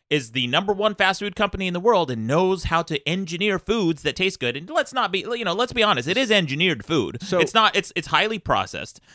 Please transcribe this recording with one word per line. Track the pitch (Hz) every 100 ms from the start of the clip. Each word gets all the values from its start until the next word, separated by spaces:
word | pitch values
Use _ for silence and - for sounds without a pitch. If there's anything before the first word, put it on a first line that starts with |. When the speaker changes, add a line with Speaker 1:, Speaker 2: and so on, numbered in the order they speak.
| -
Speaker 1:
is | 151 113
the | 127 123
number | 147 196
one | 196 214
fast | 202 190 185
food | 208 196
company | 202 190 185
in |
the | 175
world | 214 202 139
and | 117 110
knows | 156 185 185 -
how | 165
to | 165 156 147
engineer | 185 175 170 208 190
foods | - 233 170 156
that | 147 135
taste | 190 -
good. | 123 135
And | 185
let's | 320 -
not | 262 202
be, | 190
you | 214 247 196
know, |
let's | 185 247
be | 247
honest, | 214 139 127
it | 220
is | 247
engineered | 208 151 147 185 123 -
food. | 160 85 -
Speaker 2:
So | 202 180
Speaker 1:
It's | 196 226
not, | 214 202
it's, | - 175
it's | -
highly | 160 214 220
processed. | - 107 95 76 - - _